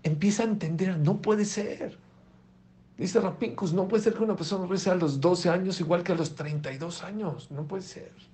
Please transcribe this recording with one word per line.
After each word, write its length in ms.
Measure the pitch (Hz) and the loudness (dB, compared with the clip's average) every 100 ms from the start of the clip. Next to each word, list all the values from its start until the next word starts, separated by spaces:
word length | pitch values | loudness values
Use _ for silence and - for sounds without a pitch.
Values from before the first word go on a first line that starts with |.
Empieza 400 | 160 151 202 208 | 0 2 2 4
a 20 | 226 | 2
entender, 520 | 208 160 165 190 170 | 0 -2 0 0 2
no 220 | 147 - | 2 2
puede 240 | 214 214 | 2 2
ser. 540 | 208 - 202 - - - - - - - _ _ _ - - - | 2 -2 -4 -6 -8 -10 -20 -20 -20 -20 _ _ _ -20 -20 -4
Dice 240 | 185 220 | 2 2
Rav 180 | 196 - | 2 -2
Pinkus, 340 | 233 - 185 | -4 -2 0
no 160 | 175 190 | 2 2
puede 160 | 220 | 4
ser 100 | 220 | 2
que 80 | 214 | 2
una 140 | 220 190 | 0 0
persona 300 | 160 196 180 | -2 -4 -2
rece 240 | 190 196 | 0 2
a 40 | |
los 260 | 180 160 139 | 2 2 4
doce 300 | 175 175 175 | 4 4 4
años 300 | 175 185 180 | 2 0 -2
igual 240 | 160 175 | 0 0
que 80 | 175 | 2
a 20 | |
los 220 | 165 151 - | 0 -2 -4
treinta 360 | 151 151 143 | -6 -4 -6
y 60 | 131 | -8
dos 240 | 165 170 | -8 -8
años. 480 | 180 208 190 127 - | -10 -6 -6 -6 -10
No 160 | 143 156 | -10 -6
puede 160 | 190 | -8
ser. 300 | - - - - - | -8 -16 -18 -20 -20